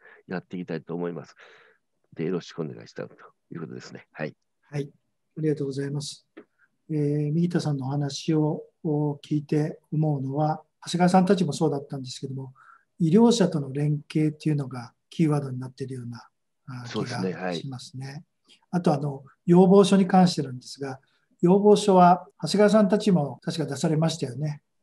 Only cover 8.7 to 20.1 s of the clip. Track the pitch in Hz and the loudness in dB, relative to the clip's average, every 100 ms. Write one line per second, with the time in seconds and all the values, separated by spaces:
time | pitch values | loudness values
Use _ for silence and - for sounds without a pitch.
8.7 | _ 165 147 151 147 - 151 147 156 156 | _ -4 -2 -4 -6 -6 -6 -2 -2 -4
9.7 | - - 151 156 143 131 139 151 160 - | -8 -8 -2 -2 -2 -4 -4 -2 -4 -10
10.7 | _ - 175 180 185 180 190 156 - 156 | _ -6 0 4 4 4 2 0 -2 -2
11.7 | 139 - 139 127 - 135 131 131 - _ | -2 -8 -12 -12 -12 -10 -10 -12 -18 _
12.7 | _ _ - 165 190 233 - 180 156 135 | _ _ -2 2 6 6 4 2 0 -6
13.7 | 135 147 147 - 160 151 151 156 147 127 | -4 -2 -2 -4 -2 -2 -2 -2 -2 -4
14.7 | 123 117 _ _ - 156 147 135 123 127 | -12 -16 _ _ -2 0 0 -4 -8 -10
15.7 | - 127 127 120 117 - _ _ _ - | -12 -12 -12 -12 -14 -18 _ _ _ -16
16.7 | 123 120 110 - - - 123 180 165 139 | -14 -10 -8 -8 -6 -6 -6 -6 -8 -8
17.7 | 127 - 131 135 147 - _ _ _ _ | -14 -16 -16 -14 -16 -18 _ _ _ _
18.7 | 175 175 143 143 139 - _ - 170 185 | -2 0 0 -4 -10 -16 _ 4 6 8
19.7 | 196 196 196 190 | 8 6 4 4